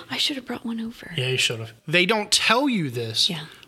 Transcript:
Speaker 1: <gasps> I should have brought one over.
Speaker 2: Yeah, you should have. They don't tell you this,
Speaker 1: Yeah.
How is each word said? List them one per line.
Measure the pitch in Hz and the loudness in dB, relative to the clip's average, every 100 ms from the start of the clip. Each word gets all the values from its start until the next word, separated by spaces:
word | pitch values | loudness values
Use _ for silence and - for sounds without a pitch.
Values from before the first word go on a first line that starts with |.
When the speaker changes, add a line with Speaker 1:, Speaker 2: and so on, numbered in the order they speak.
Speaker 1:
<gasps> | - | -6
I | 254 | -4
should | - 277 | -2 -4
have | - | -8
brought | 240 233 | -8 -6
one | 226 | -8
over. | 226 - - 170 | -8 -12 -8 -4
Speaker 2:
Yeah, | 127 | 0
you | 127 | 2
should | - 117 | 0 0
have. | 113 - - | -8 -12 0
They | 165 180 | 4 4
don't | 220 208 | 2 2
tell | - - 226 285 | 2 4 4 4
you | 233 147 | 2 0
this, | 120 113 110 - | -2 -4 0 0
Speaker 1:
Yeah. | 165 156 - | -2 -10 -16